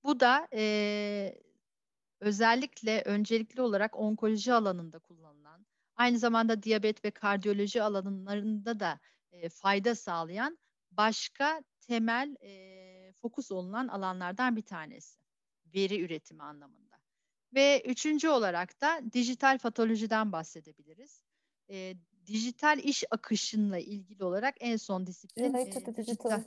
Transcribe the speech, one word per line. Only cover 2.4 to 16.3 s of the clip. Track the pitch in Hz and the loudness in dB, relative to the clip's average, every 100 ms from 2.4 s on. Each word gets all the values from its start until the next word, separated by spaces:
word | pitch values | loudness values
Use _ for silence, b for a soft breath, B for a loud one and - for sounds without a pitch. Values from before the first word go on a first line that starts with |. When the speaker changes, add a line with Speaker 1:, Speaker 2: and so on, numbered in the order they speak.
| 226 240 285 - 220 220 | 4 4 0 -4 -2 0
Speaker 1:
öncelikli | - 208 208 226 220 247 | 0 0 2 0 0 -2
olarak | 247 202 214 - | 0 2 0 0
onkoloji | 214 214 214 214 226 | -2 0 0 0 4
alanında | 240 208 180 165 160 | 4 2 -2 -8 -16
kullanılan, | _ 170 160 147 147 170 214 _ _ - | _ -20 -20 -20 -20 -20 _ _ _ 2
aynı | 247 240 | 4 4
zamanda | 240 226 226 226 | 4 4 4 0
diyabet | 220 214 214 214 214 | 2 2 2 0 -6
ve | |
kardiyoloji | - 208 202 202 202 202 233 | -4 -2 0 0 0 0 0
alanlarında | 214 196 196 196 190 208 214 214 208 220 | 0 -2 -4 -8 -6 -4 -4 -4 -4 -4
da, | 180 156 b b _ | -4 -6 b b _
e, | 175 170 | -12 -12
fayda | - 196 202 214 233 | -4 0 2 2 -2
sağlayan | - 170 165 190 269 330 _ _ _ | -4 -4 -4 -4 -6 -8 _ _ _
başka | 180 214 220 - - 285 320 - _ | 0 0 0 -8 -2 0 0 -8 _
temel, | - 233 226 233 285 277 | -4 0 0 0 -2 -10
e, | 202 190 190 190 185 185 185 | -18 -20 -20 -20 -20 -20 -20
fokus | _ 233 233 240 | _ -10 -10 -8
olunan | 185 180 214 262 | -8 -6 -6 -4
alanlardan | 196 190 185 180 196 254 220 | -4 -4 -4 -6 -2 0 -2
bir | |
tanesi. | - 180 156 - - _ _ _ _ _ 165 185 | -6 -14 -14 -18 -20 _ _ _ _ _ _ -2
Veri | 190 202 | 0 0
üretimi | 170 156 - | -4 -6 -10